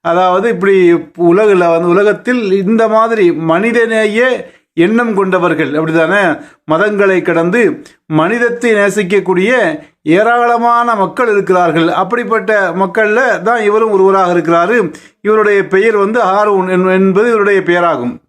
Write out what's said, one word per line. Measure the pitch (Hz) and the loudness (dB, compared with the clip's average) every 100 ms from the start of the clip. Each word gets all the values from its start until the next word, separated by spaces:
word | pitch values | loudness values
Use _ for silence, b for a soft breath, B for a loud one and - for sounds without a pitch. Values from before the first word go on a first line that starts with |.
அதாவது, | 170 170 185 185 226 | -2 0 0 0 -2
இப்படி | 185 196 196 180 170 160 - | -2 0 2 4 2 -2 -2
உலகில் | 175 175 214 190 | 2 2 2 2
வந்து, | 175 165 175 | 2 0 0
உலகத்தில் | 175 208 185 - 247 208 | 2 2 0 -2 -2 0
இந்த | 196 190 226 226 | -2 0 0 2
மாதிரி | 220 226 226 180 | 0 0 2 0
மனிதநேய | 151 160 165 220 233 226 220 214 214 254 233 - B B | 0 -2 0 0 0 0 0 0 0 0 -2 -8 B B
எண்ணம் | - 175 220 240 | -2 0 2 0
கொண்டவர்கள், | 196 190 185 175 151 147 | -2 0 0 0 -2 -2
அப்படிதானே? | 151 160 160 160 196 196 151 B B - | -2 -2 0 0 0 0 -2 B B -4
மதங்களை | 160 208 208 196 185 | -2 0 0 0 0
கடந்து | 160 165 170 220 208 151 B B _ | 0 -2 0 2 0 -2 B B _
மனிதத்தை | 156 165 233 233 233 240 | -2 0 0 -2 -2 0
நேசிக்கக்கூடிய | 214 202 202 185 202 185 180 196 254 190 151 B _ | 0 0 -2 -2 -2 0 -2 0 0 0 -4 B _
ஏராளமான | - 170 214 240 240 240 233 240 240 | -2 0 2 2 0 0 0 0 0
மக்கள் | 220 185 185 240 | -2 -4 -2 -2
இருக்கிறார்கள். | 208 180 185 175 160 165 | 0 0 0 2 0 0
அப்படிப்பட்ட | - 185 240 208 220 196 214 190 | -2 -4 -4 -2 -4 0 -2 -2
மக்கள்ல | 170 190 196 214 220 262 185 | -2 -2 0 0 0 0 -2
தான் | 185 240 | -2 -2
இவரும் | 208 214 220 | 0 0 0
ஒருவராக | 196 190 196 180 | 2 2 2 2
இருக்கிறாரு. | 175 160 170 175 240 180 B B B | 0 0 0 2 0 -2 B B B
இவருடைய | 202 220 208 202 185 | -2 0 2 0 0
பெயர் | 190 220 214 | 0 2 2
வந்து | 196 226 | 0 0
ஹாரூன் | 196 196 208 202 185 | 0 0 0 0 0
என்-, | 185 185 | 0 0
என்பது | 185 190 190 240 | 2 2 2 0
இவருடைய | 226 202 196 | 0 2 0
பெயராகும். | 170 175 175 147 123 - | 0 0 0 -2 -6 -8